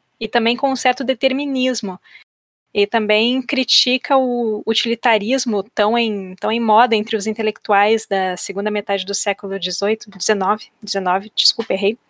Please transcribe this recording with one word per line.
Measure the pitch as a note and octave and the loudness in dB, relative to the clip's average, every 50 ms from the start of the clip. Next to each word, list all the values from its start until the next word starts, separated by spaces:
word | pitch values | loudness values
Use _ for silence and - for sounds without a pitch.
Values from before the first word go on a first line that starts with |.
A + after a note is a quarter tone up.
| _ _ _ - | _ _ _ -10
e | - | -6
também | G#3+ - A#3+ A3 A3+ B3 | -2 0 2 2 2 0
com | A#3+ - C#4 | 0 0 -2
um | C4 | 0
certo | B3+ - B3+ B3 - C4+ | 0 2 0 0 0 0
determinismo. | A#3+ C4 - - C4 B3+ C4+ D4 C#4+ C4+ C4 B3+ C4 B3 - - G3 F3+ - _ _ - - - _ _ _ _ _ _ _ _ _ - | -2 0 0 0 0 0 0 -2 -2 -2 0 0 0 0 -2 -4 -6 -8 -10 _ _ -20 -20 -20 _ _ _ _ _ _ _ _ _ -2
E | G3+ G3+ | 0 0
também | G3+ - A3+ G#3+ G#3 G#3+ G#3+ A3+ A#3+ B3+ C4 | 2 2 0 2 2 2 2 2 2 0 0
critica | B3 - - B3+ B3 - - - - B3 B3 B3+ - - C#4+ | -2 -2 -2 -2 0 2 2 2 2 2 0 0 0 2 2
o | C4+ C4 B3 B3 A#3+ A#3+ A3 G#3+ G#3 - | 2 2 2 0 0 0 -2 -2 -2 -2
utilitarismo | A3 A3+ - - A#3 A#3 A3+ - B3 A3+ G#3 G3+ A3 C4 C4+ - B3 G#3+ G3+ G3 | -2 -2 -2 -2 -2 -2 0 2 2 2 2 2 0 -2 0 0 0 -2 -2 -2
tão | - _ - G#3 G#3+ A#3 | -2 _ 0 2 2 2
em, | A#3 A#3 A3+ G#3 G3 F#3+ F#3 F#3 | 2 0 0 -2 -6 -8 -10 -10
tão | - - G#3+ | -6 -4 -4
em | A3+ A#3 | -2 0
moda | A#3 A3 G#3+ G#3+ B3 A#3+ A3 | 2 4 4 6 6 4 2
entre | G#3+ G#3+ - A3+ | 0 -2 -2 -4
os | G#3 G3 | -4 -2
intelectuais | A3 G#3+ - G#3+ G#3+ G#3 - - - G#3 G3 G#3 G#3+ A3+ A3 - | -4 -4 -2 -2 -4 -4 -4 -2 2 4 4 4 4 2 0 0
da | - G3+ F#3+ F#3+ F#3 F3+ | -2 -2 -2 0 -2 -4
segunda | F3+ - - F3+ G3 G3+ G#3 | -6 -8 -8 -6 -4 -4 -4
metade | G#3 G#3 G3+ - G3+ F#3+ F#3 | -4 -4 -2 -2 -4 -4 -4
do | F#3+ G3 | -4 -6
século | - - G#3 G3 - - G3 G3 | -4 -2 -4 -4 -4 -6 -8 -8
dezoito, | F#3+ F3 F#3 F3 - G3 G#3 A3 G#3+ - G#3 | -6 -6 -6 -6 -4 -2 -2 -2 -2 -6 -12
dezenove, | F#3 G3+ - - G#3+ G3 F#3+ F#3+ G#3+ G#3+ - - _ _ - | -12 -4 -2 0 0 0 0 0 -2 -2 -6 -12 _ _ -10
dezenove, | - - G3 F#3 F#3 F3+ G3 G3+ A3 _ | -6 -4 -2 0 0 0 -2 -2 -6 _
desculpa, | - - - - - A3 - G3+ | 0 0 0 0 0 -2 -4 -2
errei. | F#3+ G3+ G3+ A#3 - _ _ | 0 0 0 -2 -2 _ _